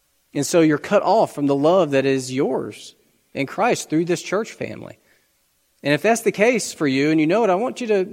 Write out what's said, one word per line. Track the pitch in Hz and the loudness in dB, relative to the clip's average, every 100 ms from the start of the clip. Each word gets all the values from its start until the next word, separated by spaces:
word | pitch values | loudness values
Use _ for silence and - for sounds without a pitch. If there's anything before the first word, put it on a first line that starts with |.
| _ _ _ | _ _ _
And | 147 | -6
so | 135 175 | 0 4
you're | 156 147 | 4 2
cut | - 202 | 2 2
off | 180 214 160 147 | 4 2 2 0
from | 143 | 0
the | |
love | 139 151 190 151 | 2 4 2 2
that | 135 135 | 2 2
is | 135 127 | -2 -2
yours | 131 196 226 110 - - _ _ _ _ - | -2 -2 -2 -8 -14 -20 _ _ _ _ -8
in | 139 | -6
Christ | - 233 185 - | -2 0 0 -2
through | 156 170 | -2 0
this | 170 | -2
church | - 190 226 | -2 -6 -6
family. | - 113 - - - _ _ _ _ _ _ _ _ | -10 -12 -12 -16 -20 _ _ _ _ _ _ _ _
And | 139 | -2
if | 147 | 0
that's | 208 226 | 0 0
the | 208 | -2
case | - 226 240 - | 2 2 2 -4
for | - 147 | -4 -2
you | 135 147 | 0 2
and | 160 | 2
you | 156 | 2
know | 208 | 2
it, | 214 | 2
I | 185 | 0
want | 254 226 | -2 -6
you | 226 | -2
to | 202 185 | 0 -2